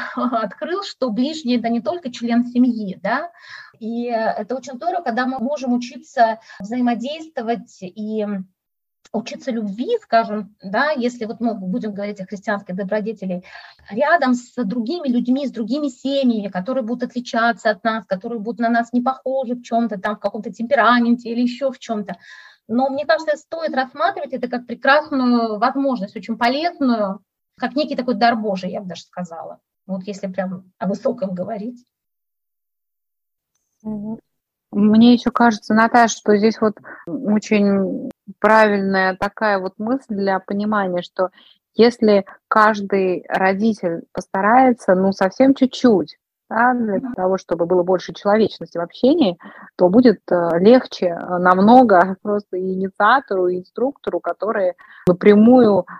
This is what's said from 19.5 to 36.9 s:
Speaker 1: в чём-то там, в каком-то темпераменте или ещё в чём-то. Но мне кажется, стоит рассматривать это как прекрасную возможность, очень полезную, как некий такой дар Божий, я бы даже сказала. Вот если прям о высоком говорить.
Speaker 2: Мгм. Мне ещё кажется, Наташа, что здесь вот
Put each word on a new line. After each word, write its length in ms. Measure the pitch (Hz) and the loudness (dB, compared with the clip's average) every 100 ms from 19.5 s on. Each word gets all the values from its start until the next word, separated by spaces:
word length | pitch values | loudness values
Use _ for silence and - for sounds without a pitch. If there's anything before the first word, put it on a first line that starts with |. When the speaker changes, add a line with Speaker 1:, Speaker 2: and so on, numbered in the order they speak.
Speaker 1:
в 80 | 247 | -8
чём-то 360 | - 233 233 208 | -4 -2 -2 -4
там, 180 | 208 214 | -6 -4
в 40 | |
каком-то 320 | 202 226 220 | -6 -8 -10
темпераменте 800 | 185 233 277 214 240 233 240 226 | -8 -2 2 4 4 4 0 -2
или 120 | 233 | -2
ещё 280 | 247 - 269 | -2 -2 -4
в 80 | 254 | -6
чём-то. 380 | - 214 190 196 - - - _ - | -8 -8 -8 -12 -18 -20 -20 _ -6
Но 220 | 226 269 | -2 0
мне 160 | 269 294 | -2 -2
кажется, 300 | 320 311 294 | -2 -2 -6
стоит 380 | _ 330 320 | _ -8 -4
рассматривать 580 | 254 262 294 339 370 285 | -4 -4 -2 -4 -2 -8
это 160 | 254 247 | -8 -6
как 180 | 247 - | -8 -8
прекрасную 920 | 233 262 294 311 285 247 240 226 208 | -4 2 2 2 -2 2 2 0 -2
возможность, 580 | 233 269 277 233 196 220 | -2 0 -2 -2 -6 -10
очень 200 | 185 226 | -10 -2
полезную, 840 | 240 269 339 339 269 226 202 202 _ _ _ _ | -2 0 -2 -2 0 0 -2 -6 _ _ _ _
как 180 | 240 240 | -6 -4
некий 200 | 302 262 | -4 -4
такой 180 | 247 | -4
дар 220 | 220 233 233 | 0 2 2
Божий, 340 | 214 190 185 | -2 -4 -6
я 100 | 214 | -8
бы 80 | 190 | -10
даже 140 | 170 | -14
сказала. 580 | - - 180 165 160 - _ _ - | -14 -12 -12 -12 -16 -18 _ _ -10
Вот 160 | 190 | -10
если 220 | 185 196 196 | -8 -10 -8
прям 460 | 185 190 185 - - | -6 -6 -8 -14 -8
о 100 | 185 | -4
высоком 460 | 202 254 240 196 | -2 -4 -4 -6
говорить. 500 | 180 185 220 220 247 _ _ _ _ _ _ _ _ _ _ _ _ _ _ _ _ _ _ _ _ | -6 -8 -8 -10 -14 _ _ _ _ _ _ _ _ _ _ _ _ _ _ _ _ _ _ _ _
Speaker 2:
Мгм. 360 | 214 214 208 226 _ _ _ _ _ | -12 -10 -10 -12 _ _ _ _ _
Мне 420 | 202 208 220 233 | 2 4 6 8
ещё 160 | 240 240 | 6 2
кажется, 440 | - 240 214 - | 2 4 2 0
Наташа, 440 | 220 226 240 233 202 | 2 4 6 4 2
что 180 | - 208 | 2 2
здесь 240 | 220 214 | 2 2
вот 140 | 220 208 - | -2 -2 -10